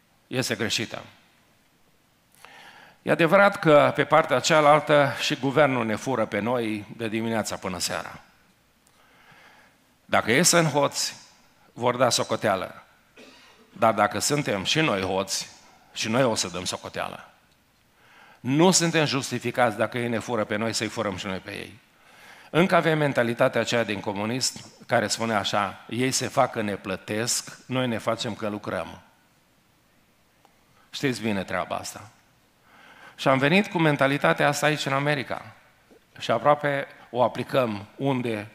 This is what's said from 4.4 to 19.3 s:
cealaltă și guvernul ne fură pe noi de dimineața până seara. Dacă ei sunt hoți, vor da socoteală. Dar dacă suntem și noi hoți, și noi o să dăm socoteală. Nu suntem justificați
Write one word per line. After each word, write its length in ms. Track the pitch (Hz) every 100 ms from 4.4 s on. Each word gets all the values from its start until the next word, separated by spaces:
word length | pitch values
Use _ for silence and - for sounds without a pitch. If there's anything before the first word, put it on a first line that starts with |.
cealaltă 720 | - 160 147 151 151 147 135 -
și 140 | -
guvernul 520 | 147 135 131 156 131 113
ne 100 | 104
fură 300 | - 123 107
pe 120 | 104
noi 460 | 107 127 113 107 104 -
de 120 | 113
dimineața 480 | 110 113 113 101 90
până 220 | 98 87
seara. 420 | - 87 - - - _ _ _ _ _ _ _ _ _ - - - - _ _ _ _ _
Dacă 220 | 101 107
ei 120 | 127
sunt 240 | 175 170 160
hoți, 480 | 143 139 - - - - _ _ _ _
vor 240 | - 123 120
da 120 | 123
socoteală. 760 | 113 113 110 113 95 85 - - _ _ - - - - _ _
Dar 220 | - 113
dacă 240 | 107 104 104
suntem 460 | - 143 139 101
și 160 | - 147
noi 200 | 156 101
hoți, 500 | 95 95 98 - - - - _ _
și 160 | - 110
noi 140 | 117
o 120 | 131
să 140 | 107 95
dăm 160 | 87
socoteală. 640 | 92 - 95 90 90 - - _ _ _ _ _ _ _ _ - - _
Nu 300 | 123 143 180
suntem 340 | - 170 160
justificați 720 | 143 131 123